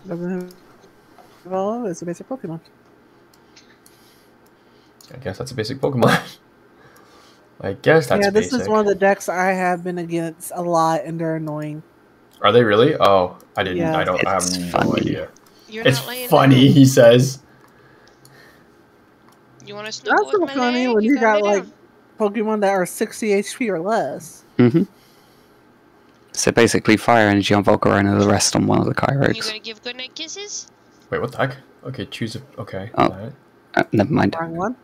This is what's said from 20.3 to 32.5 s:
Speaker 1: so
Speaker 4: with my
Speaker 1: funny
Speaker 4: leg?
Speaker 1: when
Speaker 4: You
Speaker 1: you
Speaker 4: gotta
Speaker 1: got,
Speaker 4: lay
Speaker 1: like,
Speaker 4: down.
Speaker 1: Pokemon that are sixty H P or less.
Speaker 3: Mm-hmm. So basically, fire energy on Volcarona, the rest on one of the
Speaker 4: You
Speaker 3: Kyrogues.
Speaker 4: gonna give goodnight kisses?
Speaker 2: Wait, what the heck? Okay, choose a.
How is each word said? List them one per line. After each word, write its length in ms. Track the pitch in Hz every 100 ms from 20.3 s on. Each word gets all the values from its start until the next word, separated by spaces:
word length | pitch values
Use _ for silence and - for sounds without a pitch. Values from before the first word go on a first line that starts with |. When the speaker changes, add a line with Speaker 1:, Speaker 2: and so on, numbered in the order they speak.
Speaker 1:
so 80 | 392
Speaker 4:
with 80 | 302
my 60 |
Speaker 1:
funny 320 | 277 247 247 254
Speaker 4:
leg? 80 |
Speaker 1:
when 100 | 220
Speaker 4:
You 60 | 214
Speaker 1:
you 40 | 277
Speaker 4:
gotta 200 | 226 208
Speaker 1:
got, 40 | 202
Speaker 4:
lay 80 | 202
Speaker 1:
like, 80 |
Speaker 4:
down. 80 | 185 - _ _ _ -
Speaker 1:
Pokemon 420 | 208 208 214 214
that 80 | 196
are 160 | 196 175
sixty 460 | - 220 - 220
H 220 | 202 202 -
P 100 | 233
or 100 | 170
less. 640 | 185 220 135 131 - - _ -
Speaker 3:
Mm-hmm. 280 | 123 156 190 _ _ _ _ _ _ _ _ _ _ _ _ _ _
So 200 | - -
basically, 440 | 117 117 95 - 107
fire 320 | - 117 104
energy 240 | 98 98
on 120 | 104
Volcarona, 540 | 98 104 107 101 101 101
the 80 | 101
rest 280 | 101 - 104
on 100 | 101
one 120 | 104
of 60 |
the 60 | 107
Speaker 4:
You 20 |
Speaker 3:
Kyrogues. 520 | 135 - 139 - 226 220
Speaker 4:
gonna 120 | 214
give 240 | 220 220
goodnight 320 | 247 247 254
kisses? 540 | - 320 381 415 - - _ _ _ -
Speaker 2:
Wait, 100 | 82
what 120 | 117
the 40 | -
heck? 180 | 131 - - _
Okay, 220 | - 127 -
choose 280 | - 113 110
a. 40 | -